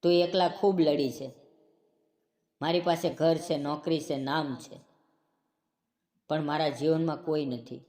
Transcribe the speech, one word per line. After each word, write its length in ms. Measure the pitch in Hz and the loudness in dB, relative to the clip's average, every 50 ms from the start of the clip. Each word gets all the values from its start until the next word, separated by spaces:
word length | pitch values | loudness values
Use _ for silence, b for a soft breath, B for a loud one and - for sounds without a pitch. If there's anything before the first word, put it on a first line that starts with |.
| - | 4
તું 100 | 175 170 | 4 4
એકલા 360 | 175 175 170 180 190 180 170 | 4 4 2 2 2 0 0
ખૂબ 320 | 170 - - 202 190 180 | 0 2 2 2 4 4
લડી 320 | 160 151 147 147 143 131 120 | 4 4 4 2 0 -2 -4
છે. 200 | - 135 131 - - - _ _ _ _ _ _ _ _ _ _ _ _ _ _ _ _ _ _ _ _ _ _ _ | -6 -12 -14 -14 -18 -20 _ _ _ _ _ _ _ _ _ _ _ _ _ _ _ _ _ _ _ _ _ _ _
મારી 200 | 139 156 170 175 | -2 0 0 2
પાસે 300 | 170 180 170 165 - 165 | 2 2 0 0 0 -4
ઘર 260 | 135 - 156 165 165 | -2 2 2 2 2
છે, 200 | 156 - - 170 | 2 0 -4 -4
નોકરી 440 | 147 143 143 147 147 - - 160 156 | -2 -2 -4 -4 -4 -2 -2 -2 -2
છે, 160 | 151 - 156 | -2 -4 -6
નામ 400 | 135 135 135 143 160 156 143 127 | -4 -4 -2 -2 -2 -2 -4 -6
છે, 240 | 123 - - - - - _ _ _ _ _ _ _ _ _ _ _ _ _ _ _ _ _ _ _ _ _ _ _ _ _ _ _ _ _ | -10 -12 -18 -20 -20 -20 _ _ _ _ _ _ _ _ _ _ _ _ _ _ _ _ _ _ _ _ _ _ _ _ _ _ _ _ _
પણ 140 | 151 156 151 | -4 -2 -2
મારા 260 | 147 147 156 160 151 | -2 -2 0 0 0
જીવનમાં 560 | 143 - 143 156 160 160 165 165 156 147 175 | 0 0 2 2 2 4 2 0 -2 -4 -2
કોઈ 220 | 160 156 151 147 | -2 -2 -2 -2
નથી. 380 | 139 123 117 117 - 123 127 135 | -2 -6 -6 -8 -12 -16 -16 -16